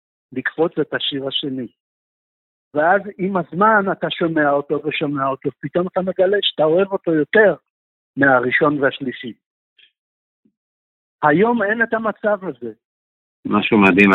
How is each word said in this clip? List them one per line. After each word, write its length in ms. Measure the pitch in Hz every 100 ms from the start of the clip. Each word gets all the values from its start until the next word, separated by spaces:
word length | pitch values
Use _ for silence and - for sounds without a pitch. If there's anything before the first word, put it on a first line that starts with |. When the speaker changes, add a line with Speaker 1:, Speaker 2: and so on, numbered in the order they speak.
| _ _ _
Speaker 1:
לקפוץ 460 | 131 - - 170 -
את 160 | 143
השיר 340 | 131 - 139 135
השני? 380 | - 147 131 113 _ _ _ _ _ _ _ _ _ _
ואז 280 | 147 160 202 196 -
עם 180 | 185 190
הזמן 480 | 160 165 214 220 196
אתה 180 | 165 165
שומע 400 | - 170 156 147
אותו 300 | 143 143 151
ושומע 440 | 151 - 151 143 135
אותו, 220 | 135 147 -
פתאום 260 | 151 170 180
אתה 140 | -
מגלה 360 | 190 180 185 202
שאתה 220 | - -
אוהב 280 | 156 170 196
אותו 200 | 196 -
יותר 420 | 160 147 214 208 147 _ _ _ _ _ -
מהראשון 680 | 139 127 123 - 151 147
והשלישי. 500 | 135 - 131 - 120 101 _ _ _ _ _ _ _ _ _ _ _ _ _ _ _ _ _ -
היום 400 | 151 151 220 240
אין 200 | 196 226
את 120 | 226
המצב 440 | 226 220 196 214 208
הזה. 300 | 185 123 120 107 _ _ _ _ _ _ -
Speaker 2:
משהו 320 | 104 - 110
מדהים 320 | 98 92 101